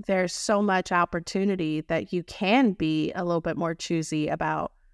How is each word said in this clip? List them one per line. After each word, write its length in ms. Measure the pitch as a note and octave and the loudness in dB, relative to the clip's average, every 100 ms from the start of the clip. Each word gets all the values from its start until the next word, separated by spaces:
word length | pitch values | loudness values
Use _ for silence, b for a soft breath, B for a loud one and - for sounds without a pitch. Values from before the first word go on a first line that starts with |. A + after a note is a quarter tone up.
| G3+ | -2
there's 260 | F#3+ F3+ | 0 0
so 300 | - - G3+ | -2 0 2
much 300 | G#3 F#3 - | 2 2 2
opportunity 880 | F3+ F3 E3+ - G3 G3+ F#3 D#3 D#3 | 2 2 -2 -2 0 0 0 -2 -2
that 300 | - E3 F#3+ | -2 -2 -2
you 100 | F3+ | -6
can 500 | - - F#3+ B3+ A#3+ | -6 -4 2 4 4
be 400 | F3+ D#3 D#3 D3+ | 2 0 0 -2
a 100 | F#3 | -2
little 160 | F3 E3+ | -2 0
bit 160 | E3 D#3 | 0 -2
more 180 | E3 | -2
choosy 540 | E3 - E3 D#3 D#3 D3+ | -4 -2 -2 -2 -2 -2
about 440 | D#3 D#3 D#3 - _ _ | -2 -2 -2 -6 _ _